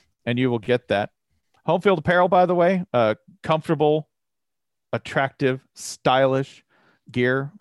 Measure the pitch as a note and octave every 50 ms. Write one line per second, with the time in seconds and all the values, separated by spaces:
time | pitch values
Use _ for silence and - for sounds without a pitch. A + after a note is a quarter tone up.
0 | _ _ _ _ - B2 B2 B2 C3 B2+ A#2+ A#2 G#2 - B2 B2 - - G#2 G2+
1 | G#2+ - _ _ _ _ _ _ _ _ _ _ _ - D#3+ F#3+ - G#3 F#3+ E3
2 | D3 F3+ F3+ F3+ F3+ F#3 G3 G#3 F#3 E3+ F3+ F3 E3+ F3 G3 F3+ F3 - - B2
3 | A2+ A2 A2 - _ _ - _ - - D#3+ D#3+ - - E3 C#3+ D#3 D3+ D3+ D#3
4 | D3+ _ _ _ _ _ _ _ _ _ _ _ _ _ _ _ _ _ - A2+
5 | - - - D#3 C3+ C3+ - - C#3+ C3 C3 C3 - _ _ - - - - -
6 | - C#3 B2+ C3 C3+ C3 C3 C3+ C#3 - - - _ _ _ _ _ _ _ _
7 | _ - A#2+ B2 B2 B2+ B2+ C3+ C#3 C#3+ - G#3